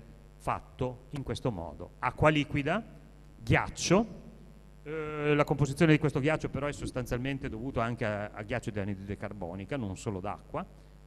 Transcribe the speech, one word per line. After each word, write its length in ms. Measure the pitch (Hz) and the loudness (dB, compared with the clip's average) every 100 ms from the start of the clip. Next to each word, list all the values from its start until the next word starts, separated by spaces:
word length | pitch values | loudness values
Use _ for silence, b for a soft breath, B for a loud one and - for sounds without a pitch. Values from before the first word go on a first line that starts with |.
| - - - - | -10 -20 -20 -8
fatto 680 | - 104 - - 127 117 - | -2 -2 -4 -4 -4 -4 -10
in 120 | 143 | -8
questo 280 | 127 113 135 | -6 -2 -2
modo. 420 | 92 82 76 87 - | -2 -8 -10 -14 -4
Acqua 280 | 123 - 151 | -2 4 6
liquida, 560 | 151 143 147 139 196 - - - - - - | 6 2 -2 -2 -2 -4 -16 -20 -20 -20 -10
ghiaccio, 680 | 110 143 98 - - 185 226 - - - - - - - | 2 2 2 -4 4 4 4 -4 -16 -18 -20 -20 -20 -18
eh, 520 | - 156 151 151 147 | -10 -8 -6 0 4
la 100 | 147 | 6
composizione 480 | 147 139 139 135 170 | 6 4 2 6 8
di 60 | 151 | 8
questo 220 | 151 143 | 6 2
ghiaccio 300 | 135 156 131 | 2 2 -2
però 160 | 135 143 | -4 -4
è 60 | |
sostanzialmente 760 | 143 120 131 120 123 131 139 139 | -4 -6 -6 -4 -2 -2 -4 -4
dovuto 320 | 110 131 127 | -6 -4 -2
anche 240 | 117 117 | -2 0
a, 260 | 107 104 104 | -2 -2 -6
a 80 | 104 | -8
ghiaccio 280 | 107 120 - | -6 -4 -4
di 80 | 104 | -4
anidride 380 | 101 95 98 98 | -4 -4 -6 -6
carbonica, 600 | 104 101 87 95 95 143 | -8 -8 -8 -8 -6 -6
non 180 | 104 92 | -4 -4
solo 240 | 120 95 | -6 -6
d'acqua, 460 | 101 82 - 147 185 B B B | -6 -8 -10 -10 -10 B B B